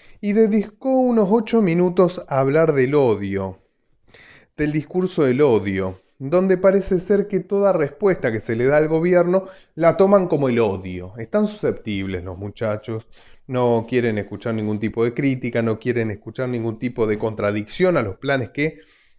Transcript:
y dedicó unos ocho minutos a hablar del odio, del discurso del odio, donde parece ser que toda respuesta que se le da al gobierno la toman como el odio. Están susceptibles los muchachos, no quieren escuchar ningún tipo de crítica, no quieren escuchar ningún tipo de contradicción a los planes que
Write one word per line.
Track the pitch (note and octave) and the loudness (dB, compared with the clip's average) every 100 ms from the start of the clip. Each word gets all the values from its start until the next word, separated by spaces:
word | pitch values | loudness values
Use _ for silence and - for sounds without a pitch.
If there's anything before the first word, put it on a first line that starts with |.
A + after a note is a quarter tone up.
| - - | -20 -8
y | G#3 | 0
dedicó | G#3 A3 G#3+ F#3+ - C4 C4 | 2 4 2 -2 -4 -2 2
unos | B3+ A3+ F#3 | 2 2 2
ocho | A#3 A3 A3+ | 2 2 2
minutos | G3 E3+ F3+ F3+ F3 F3 - | 2 2 2 4 2 0 -4
a | C3+ | 0
hablar | C3+ D3+ E3 | 2 4 4
del | C#3+ B2+ D3 | 4 2 4
odio, | B2+ G2+ G2 F#2+ F#2+ F#2 _ _ _ _ _ - - - _ - | 4 2 -2 -4 -6 -8 _ _ _ _ _ -20 -20 -20 _ -4
del | D3+ | -2
discurso | D3+ - F3+ F3+ - C#3 | -2 -4 -4 -2 0 2
del | B2+ | 4
odio, | D3 G#2+ G2 F#2+ F#2 F#2 _ - | 4 2 0 -2 -4 -8 _ -14
donde | C3+ F3 F#3+ F3+ | -2 0 2 2
parece | F#3+ G3 F#3+ F3+ | 4 2 0 -2
ser | F3 G3+ G3+ | 0 0 0
que | F#3 | -4
toda | - G3+ G3+ | -2 0 0
respuesta | F3 D3+ - G3+ F3 C3 | 2 -2 -2 0 0 -2
que | A2 | -4
se | - A#2 | -4 -2
le | B2+ | 2
da | D3+ | 2
al | D#3 | 2
gobierno | D#3+ F3 F3 F3 F#3+ F#3+ - _ - | 0 2 2 2 0 -2 -12 _ 0
la | E3 E3 | 2 4
toman | F#3+ G3+ F3+ | 4 4 2
como | D3+ C3+ | 0 2
el | A#2 | 2
odio. | A2 F#2+ F#2+ F2+ F2+ A2+ | 2 0 -6 -10 -10 -12
Están | A2 G#3 G#3 | -4 -2 -2
susceptibles | - C#3 G2 - G2+ F#2+ F#2 | -2 -4 -4 -6 -6 -4 -6
los | F2+ F2+ | -8 -10
muchachos, | G2+ - A2 G#2+ - A2 - - - - - | -12 -6 -4 -4 -6 -10 -10 -20 -20 -20 -8
no | B2+ B2 A#2 A2+ | -2 0 0 0
quieren | B2 A#2 G#2+ | 0 0 -2
escuchar | G2 G2+ A#2+ | -4 -8 -6
ningún | A2 G#2+ G#2+ | -4 -4 -4
tipo | A2 A2+ | -4 -2
de | A#2 | -2
crítica, | A#2+ C#3 B2+ A#2+ A#2+ | -2 -2 -2 -4 -2
no | A2+ A2 | -2 -2
quieren | B2 A#2+ A2 | -2 -2 -4
escuchar | G2+ - G#2 B2+ | -6 -12 -8 -6
ningún | B2 A2+ A2 | -4 -6 -6
tipo | B2 A#2 A2 | -6 -2 -2
de | G#2+ | 0
contradicción | A2+ G#2+ G#2 G#2+ G#2 - F3+ D#3+ | -4 -2 -2 -2 -6 -2 0 0
a | |
los | G#2 F#2 | -2 -6
planes | C3+ C#3 A2+ | -4 -4 -4
que | - D#3 D3+ - _ _ | -4 -6 -6 -16 _ _